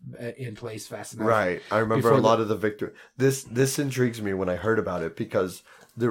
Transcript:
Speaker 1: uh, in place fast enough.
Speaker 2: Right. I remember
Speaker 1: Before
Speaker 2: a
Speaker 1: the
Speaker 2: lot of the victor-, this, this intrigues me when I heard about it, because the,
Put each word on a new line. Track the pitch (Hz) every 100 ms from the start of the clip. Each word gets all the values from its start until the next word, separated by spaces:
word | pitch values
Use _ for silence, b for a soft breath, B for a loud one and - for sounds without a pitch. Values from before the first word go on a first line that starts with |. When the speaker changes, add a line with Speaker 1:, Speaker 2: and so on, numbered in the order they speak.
| 127 120
Speaker 1:
uh, | 117 117
in | 123 107
place | 117 107 -
fast | 110 101
enough. | 117 110
Speaker 2:
Right. | 110 92 85 -
I | 107
remember | 110 113
Speaker 1:
Before | 117 110
Speaker 2:
a |
Speaker 1:
the | 110
Speaker 2:
lot | 113
of | 107
the | 104
victor-, | 107 104 92 B B -
this, | 135 131
this | - 117 135 -
intrigues | 139 127 123 113
me | 101
when | 95 92
I | 90
heard | 107 110
about | 95 87
it, | 82 -
because | 87 107 92 - B B B 113
the, | 117